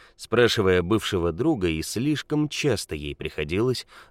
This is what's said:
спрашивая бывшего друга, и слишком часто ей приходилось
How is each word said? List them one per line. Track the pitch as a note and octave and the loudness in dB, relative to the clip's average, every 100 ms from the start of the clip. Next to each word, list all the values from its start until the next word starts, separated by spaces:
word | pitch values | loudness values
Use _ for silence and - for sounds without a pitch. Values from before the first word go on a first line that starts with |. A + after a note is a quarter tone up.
| - - | -20 -20
спрашивая | - A2+ A#2 - F#2+ F2+ | -2 4 4 4 4 4
бывшего | F2 G#2+ - F#2+ E2+ | 4 0 0 0 0
друга, | D#2+ D3 C3+ F2+ | 0 0 0 0
и | D#2+ | -2
слишком | - G#2 C#3 D3 - D3+ D3+ | -4 -4 -2 -2 -2 -2 -2
часто | - D3 G#2 - | -2 0 0 -4
ей | D#2 D2 C#2 | -8 -8 -8
приходилось | D2+ - D2+ F#2 B2+ B2 - - - | -8 -6 -2 0 0 -2 -6 -20 -6